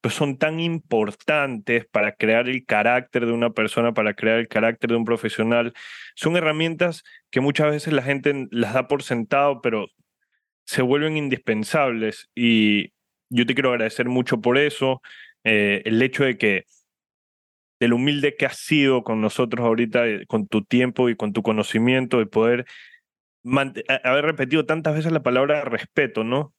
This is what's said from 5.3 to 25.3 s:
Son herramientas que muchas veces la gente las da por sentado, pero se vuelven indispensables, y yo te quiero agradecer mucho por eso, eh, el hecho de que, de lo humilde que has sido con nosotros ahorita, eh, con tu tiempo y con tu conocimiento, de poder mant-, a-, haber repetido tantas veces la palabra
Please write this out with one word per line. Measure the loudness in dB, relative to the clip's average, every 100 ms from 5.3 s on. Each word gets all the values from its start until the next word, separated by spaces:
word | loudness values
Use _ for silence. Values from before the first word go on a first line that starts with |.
| -2 0 2 0 -6 -20 -18 -20 -4
Son | 0 0
herramientas | 0 0 -2 0 -2 -4 -16 -20 _
que | 0
muchas | 0 2 0
veces | 0 -2
la | -2
gente | 0 -2 0 -2 -4
las | -2 -2
da | -2 0
por | -2
sentado, | -2 -4 0 2 2 0
pero | -2 -2 -6 _ _ _ _ _ _ _ -8
se | -2
vuelven | 2 2 2 -2
indispensables, | -2 -4 -2 -2 0 0 0 0 -4 -6 -14
y | -2 2 4 4 2 -2 _ _ _ _
yo | -2 0
te |
quiero | 2 2
agradecer | 0 -2 -2 -2
mucho | 0 0 0
por | 2 2
eso, | 2 0 -2 -2 -8 -20 -20 _
eh, | 0 2 2 0
el | 0 0
hecho | 0 0
de | -2 0
que, | 0 0 -4 _ _ _ _ _ _ _ _ _ _ _
de | 0
lo |
humilde | 2 0 0 -2
que | 0 -4
has | -4
sido | 0 2 4 2
con | 0 -2
nosotros | -2 0 -2 0
ahorita, | 0 2 2 0 0
eh, | -2 -4
con | -4 0
tu | -2
tiempo | 0 2 2 0 0
y |
con | 0 -4
tu | -2
conocimiento, | -2 -2 0 0 2 2 0 0
de | 0
poder | 0 2 0 -4 -14 -20 -20 _ _ _ _
mant-, | -4 -2 -2 -6 -4
a-, | -2 2
haber | 2
repetido | 0 -2 0 0 0
tantas | -2 -2 -2
veces | -2
la | 0
palabra | 0